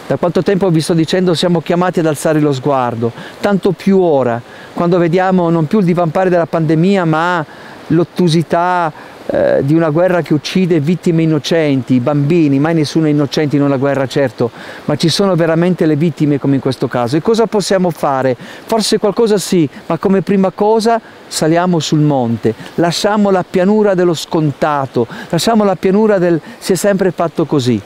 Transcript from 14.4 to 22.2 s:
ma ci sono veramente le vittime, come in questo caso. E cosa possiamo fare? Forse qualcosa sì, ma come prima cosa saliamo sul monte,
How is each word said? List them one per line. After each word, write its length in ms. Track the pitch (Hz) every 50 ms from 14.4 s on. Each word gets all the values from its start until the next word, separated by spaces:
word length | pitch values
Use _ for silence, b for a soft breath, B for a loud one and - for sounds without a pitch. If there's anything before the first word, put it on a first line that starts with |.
| 123 113 B B B B B B B
ma 100 | - 151
ci 120 | 147 - 165
sono 280 | - - 202 196 180
veramente 500 | 160 165 160 160 160 170 180 180 - 175
le 80 | 156 156
vittime, 420 | 139 165 175 143 - 156 143 147 131
come 180 | - 139 139
in 40 | 135
questo 280 | - 135 127 - 143 123
caso. 280 | - 127 120 117 131
E 60 | 160
cosa 240 | - 226 226 208 226
possiamo 440 | 202 - 208 180 - 202 190 185 180
fare? 460 | 160 - - 151 135 131 127 135 123
Forse 640 | - - - - - - - 220 226 202 - 220 196
qualcosa 400 | - 208 190 - 240 208 214 196
sì, 280 | - - - 180 156 135 B 208 B
ma 100 | - 170
come 240 | 160 - 202 190 196
prima 280 | 170 - 208 196 190 185
cosa 500 | - - 208 214 220 226 202 226 233 233 B B B B B B
saliamo 500 | - - 170 156 165 170 175 185 175 160
sul 220 | 147 - 160 151
monte, 520 | 151 151 143 135